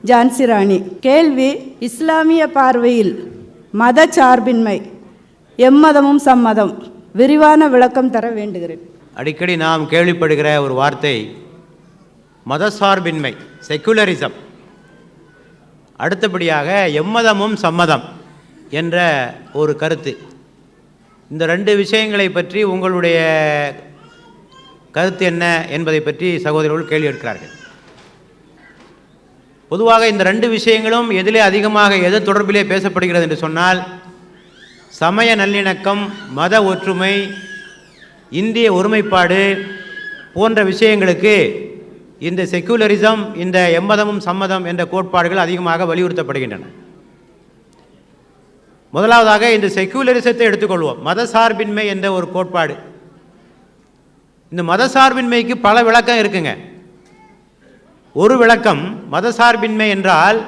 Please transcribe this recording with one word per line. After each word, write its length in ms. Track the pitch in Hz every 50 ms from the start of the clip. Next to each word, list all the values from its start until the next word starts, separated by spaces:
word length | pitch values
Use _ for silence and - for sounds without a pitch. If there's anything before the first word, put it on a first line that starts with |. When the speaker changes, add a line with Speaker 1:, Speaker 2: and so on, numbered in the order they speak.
| -
Speaker 1:
ஜான்சி 420 | 202 247 240 240 262 254 - 269
ராணி. 320 | 233 226 202 196 202 190 185 - - - -
கேள்வி, 760 | - 254 277 311 330 311 277 254 262 269 285 466 - - - -
இஸ்லாமிய 640 | 233 240 - - 320 320 320 320 320 320 330 330 311
பார்வையில் 680 | 302 330 277 262 254 254 240 240 240 240 233 202 180 - - - - - - - - - - - _
மத 340 | - 208 233 247 240 302 320
சார்பின்மை, 760 | 311 330 349 262 247 254 247 214 254 240 226 226 214 196 - - - - - - - - _ _ _ _ _ _ _ _ -
எம்மதமும் 580 | 247 254 269 294 311 311 294 285 277 277 285
சம்மதம், 560 | 285 285 277 254 247 233 226 214 220 208 180 - - - - - - - -
விரிவான 560 | - 190 254 269 302 302 311 302 302 311 311 294
விளக்கம் 420 | 254 247 254 247 247 262 254 254
தர 200 | 247 226 220 240
வேண்டுகிறேன். 520 | 226 214 208 208 180 180 170 165 160 170 - - - _ - _ -
Speaker 2:
அடிக்கடி 420 | - 127 151 151 - 175 180 180
நாம் 340 | 160 160 160 165 160 151 -
கேள்விப்படுகிற 680 | 156 170 175 180 170 175 170 156 156 143 151 151 151 147
ஒரு 160 | 143 135 127
வார்த்தை 600 | 127 135 147 147 - 147 147 131 110 107 104 107 - - - - - - _ - _ _ _ _ _ _ _ _ _ _ _ _ _ _ 117
மதசார்பின்மை, 840 | 139 151 190 214 202 208 202 196 196 190 175 170 160 156 143 127 104 - - - - - - -
செக்குலரிசம். 680 | 156 151 - 214 220 214 214 185 175 127 - - - - - - - - - - - _ _ _ - - - - _ _ _ _ _ _ _ _ - _ _ _ _ _ _ _ _
அடுத்தபடியாக 920 | - - 165 185 180 214 208 180 185 175 165 156 147 143 165 196 202 190 170
எம்மதமும் 680 | 147 151 156 202 220 233 226 220 208 196 202 220 214
சம்மதம் 500 | - - 165 165 175 175 160 151 120 - - - - - - - - _ _ _ - - -
என்ற 260 | - 151 165 170 165 175 175 170 151 139 123 120 - - - -
ஒரு 240 | - 143 151 151 147
கருத்து. 420 | 151 156 160 160 151 - 139 113 - - - - - _ _ _ _ _ _ _ _ _ _ _ _ _ _ _ _ _ _
இந்த 160 | 151 156 165
ரெண்டு 300 | 160 170 185 202 214 208
விஷயங்களை 520 | 202 196 202 220 220 220 214 208 202 196 185
பற்றி 340 | - 175 175 180 180 208
உங்களுடைய 560 | 214 196 185 185 180 185 185 180 170 170 165 165 160 160 160 156 156 151 151 147 147 143 135 - - - - - - - _ - - - - - - _ - - - - - _ _ _
கருத்து 340 | - 151 175 190 185 180 190
என்ன 420 | 180 170 170 175 175 170 160 160 -
என்பதை 320 | 139 156 165 156 156 151
பற்றி 380 | - 147 147 - 175 180 170 151
சகோதரர்கள் 500 | 175 151 151 156 156 151 151 165 156 -
கேள்வி 200 | 151 156 156 139
எடுக்கிறார்கள். 440 | 131 - - 117 104 85 87 - - - - - - - _ - - - - - _ _ _ _ _ _ _ _ _ _ - - _ _ - _ - _ _ _ _ _ _ _ _ _ _ _ _ _ _ _
பொதுவாக 400 | 156 190 226 226 226 226 226 226
இந்த 140 | 208 202 185
ரெண்டு 240 | 185 196 226 226 240
விஷயங்களும் 640 | 226 214 - 226 220 220 220 220 226 240 240 233
எதிலே 280 | 202 185 185 208 220 220
அதிகமாக, 580 | 214 190 185 214 202 214 208 208 208 202 202
எது 220 | 185 180 180 202 214
தொடர்பிலே 420 | - 202 196 202 208 190 202 208
பேசப்படுகிறது 580 | 202 - 185 190 190 202 - 185 185 180 170 175
என்று 160 | 170 156 156
சொன்னால், 460 | 151 165 156 160 165 175 185 185 180 180 - - - - - - - - - - - _ _ _ _ - - - - - -
சமய 480 | - - 160 170 190 214 226 233 226
நல்லிணக்கம், 680 | 208 196 202 202 202 196 190 180 196 - 196 202 208 208 202 208 - - -
மத 340 | 131 143 160 185 208 220 202
ஒற்றுமை, 500 | 190 185 185 - 196 185 175 185 190 202 202 196 202 202 - - - - - - - - - - _ _ _ - _ _ _ _ _
இந்திய 420 | 127 165 202 226 214 233 233 220
ஒருமைப்பாடு 680 | 190 180 190 214 214 214 202 214 196 185 175 170 185 190 196 196 196 196 196 - - - - - - - - - - - - - -
போன்ற 300 | 170 208 226 220 214 202
விஷயங்களுக்கு 720 | 190 - - 226 220 214 202 190 185 170 - - 214 214 190 143 107 - - - - - - - - - - - - _ -
இந்த 240 | - 165 180 185
செக்குலரிசம், 920 | 180 180 180 175 170 180 233 226 214 208 208 196 202 214 220 214 202 - -
இந்த 220 | 165 175 185 180 185 180 175 165 170
எம்மதமும் 380 | 185 202 214 208 208 208 208 196
சம்மதம் 460 | - 175 180 190 196 185 190 185 180
என்ற 200 | 170 180 175 170
கோட்பாடுகள் 580 | 170 180 190 185 185 180 180 170 170 185 196 175
அதிகமாக 380 | 165 180 175 180 170 165 165 185
வலியுறுத்தப்படுகின்றன. 800 | 170 160 170 180 180 180 170 156 127 139 139 127 113 101 85 69 - - - - - - - _ _ _ _ _ _ _ _ _ _ _ _ _ _ _ _ _ _ _ _ _ _ _ _ _ _ _ _ _ _ _ _ _ _ _ _ _ _
முதலாவதாக 640 | - 151 202 226 233 233 226 214 208 208 226 240
இந்த 140 | 226 214 202
செக்குலரிசத்தை 800 | 190 196 - 226 - - 269 269 247 247 240 240 247 226 233 233
எடுத்துக்கொள்வோம். 540 | 220 - - 208 190 190 175 160 143 120 120
மத 260 | 139 151 180 208 240
சார்பின்மை 600 | 233 - 220 226 226 214 196 214 208 208 208 214
என்ற 260 | 208 196 190 190 196
ஒரு 200 | 190 185 170 175
கோட்பாடு. 420 | 180 180 185 180 185 175 160 147 143 - - - - - - - - - _ _ _ _ _ _ _ _ _ _ _ _ _ _ _ _ _ _ _ _ _ _ _ _ _ _
இந்த 100 | 160 180
மத 260 | 170 165 175 202 254 262
சார்பின்மைக்கு 640 | - 269 269 269 247 262 247 240 240 240 233 240 247
பல 280 | - 240 202 214 240
விளக்கம் 360 | 240 226 226 240 233 240 240 226
இருக்குங்க. 320 | 214 202 202 185 160 135 104 - - - - - - - _ _ _ _ _ _ - _ - _ _ _ _ _ _ _ _ _ _ _ _ _ _ _
ஒரு 260 | _ 139 185 220 262 254
விளக்கம், 680 | 233 226 233 226 233 220 165 139 160 190 208 - - -
மத 240 | 135 170 196 240
சார்பின்மை 560 | 226 226 233 240 226 208 214 220 214 214 214 214
என்றால் 500 | 196 196 185 190 175 156 170 202 220 226 220